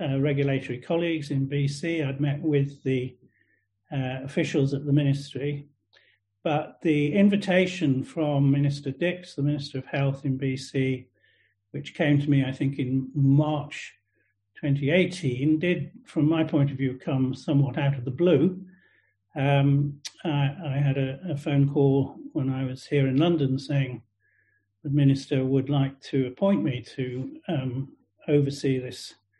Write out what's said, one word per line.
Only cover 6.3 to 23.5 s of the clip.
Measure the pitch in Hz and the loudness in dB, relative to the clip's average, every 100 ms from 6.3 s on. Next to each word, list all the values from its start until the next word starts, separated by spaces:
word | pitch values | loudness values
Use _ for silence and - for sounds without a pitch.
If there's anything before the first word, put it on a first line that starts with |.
| _ | _
But | 170 147 - - | -2 -2 -4 -4
the | 170 147 147 | 0 2 2
invitation | 202 202 202 196 180 180 - 151 131 | 4 4 4 2 2 2 0 0 0
from | - 170 151 143 139 | -2 -4 0 2 4
Minister | 139 143 143 139 | 4 2 -2 -6
Dix, | 135 175 180 - | -2 -2 -4 -10
the | - | -4
Minister | 143 147 - 131 | -2 -2 -6 -10
of | - | -6
Health | 143 139 135 143 | -2 0 0 -4
in | 131 | -2
B | 135 127 | -2 -4
C, | - 135 131 127 - _ _ _ _ _ _ | -6 -2 -2 -2 -8 _ _ _ _ _ _
which | 139 - | -12 -10
came | - 151 143 | 0 2 4
to | 143 | 4
me, | 139 | 2
I | 131 | 2
think, | 135 139 139 | 0 -4 -2
in | 127 131 - | -2 -2 -2
March | 147 135 139 151 151 - - - _ _ _ _ _ _ | 0 4 4 4 -2 -6 -14 -18 _ _ _ _ _ _
twenty | - 143 139 139 | -6 -2 0 2
eighteen, | 180 180 - 135 123 147 156 | 2 2 -2 -4 0 0 2
did, | 175 180 - - | 0 -2 -4 -14
from | - 165 151 | -8 0 2
my | 160 | 2
point | 156 147 139 | 2 2 2
of | 131 | 0
view, | 135 123 | -4 -4
come | - 135 131 | -4 0 0
somewhat | 135 - 143 139 156 | -2 0 2 2 0
out | 139 139 | -2 -2
of | |
the | 131 | -4
blue. | 123 175 147 175 - - _ _ _ _ _ _ | 0 4 4 4 0 -14 _ _ _ _ _ _
Um, | 151 139 143 143 143 143 - - _ | -2 2 4 4 2 0 -6 -16 _
I, | 175 143 139 190 | -4 0 -2 -2
I | 156 135 | -6 -2
had | 143 135 | 0 0
a, | 131 135 185 | -2 -4 -8
a | 139 | -6
phone | 147 143 139 | 0 2 2
call | 151 139 135 131 - - | 4 4 4 0 -6 -8
when | 160 131 | -4 -4
I | 131 | -4
was | 131 131 - | -6 -8 -2
here | 147 135 | 0 2
in | 131 | 4
London | 170 165 131 | 2 2 0